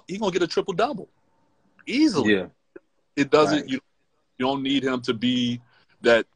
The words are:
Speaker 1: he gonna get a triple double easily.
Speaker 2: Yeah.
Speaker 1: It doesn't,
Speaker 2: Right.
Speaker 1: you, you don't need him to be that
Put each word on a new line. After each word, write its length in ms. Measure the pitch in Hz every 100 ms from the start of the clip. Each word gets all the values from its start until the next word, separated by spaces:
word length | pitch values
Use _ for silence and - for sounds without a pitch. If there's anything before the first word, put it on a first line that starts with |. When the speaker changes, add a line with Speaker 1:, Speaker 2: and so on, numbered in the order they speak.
| -
Speaker 1:
he 100 | 196
gonna 140 | 208
get 120 | 180
a 40 | 175
triple 260 | - 190
double 360 | 180 247 254 - _ _ _ _ _ _ _ -
easily. 480 | 240 311 170 107 98
Speaker 2:
Yeah. 120 | 90 _ _ - - _ _ -
Speaker 1:
It 160 | 135
doesn't, 300 | 147 151 151
Speaker 2:
Right. 80 | 139
Speaker 1:
you, 100 | 131 - _ _ _ _ -
you 80 | 127
don't 160 | 139
need 220 | 135 139
him 180 | 131 127
to 120 | 123
be 480 | 113 123 123 120 120 - _ _ _
that 260 | 117 117 -